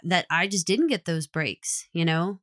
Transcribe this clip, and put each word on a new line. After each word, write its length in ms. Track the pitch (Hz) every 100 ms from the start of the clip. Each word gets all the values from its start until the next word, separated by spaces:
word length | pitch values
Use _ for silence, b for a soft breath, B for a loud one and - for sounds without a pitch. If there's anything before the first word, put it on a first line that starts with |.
that 220 | 170 180 -
I 160 | 165 196
just 180 | 202 165
didn't 220 | 226 330
get 180 | 220 -
those 220 | 160 143
breaks, 600 | 160 135 - - - -
you 100 | 170 165
know, 340 | 160 180 190